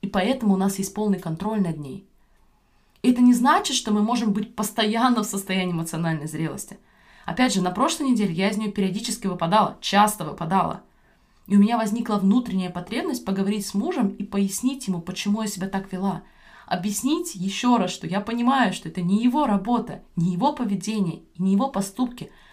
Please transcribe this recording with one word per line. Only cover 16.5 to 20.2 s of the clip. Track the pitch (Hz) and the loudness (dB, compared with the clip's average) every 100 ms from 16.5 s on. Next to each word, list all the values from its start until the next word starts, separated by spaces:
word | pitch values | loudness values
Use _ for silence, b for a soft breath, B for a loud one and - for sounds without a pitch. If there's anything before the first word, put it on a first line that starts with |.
| B B | B B
Объяснить | 175 190 202 254 330 330 190 | -4 -2 -2 0 -2 -2 -6
еще | 190 - 247 240 | -6 -2 2 4
раз, | 180 | 2
что | - 160 | -4 -6
я | 185 | -4
понимаю, | 202 233 240 269 214 | -4 0 2 4 2
что | 185 165 | 0 -8
это | 165 | -4
не | 175 202 | 0 2
его | 247 269 285 | 2 2 2
работа, | 202 196 240 143 143 - | 2 2 -2 -2 -10 -8
не | - | -2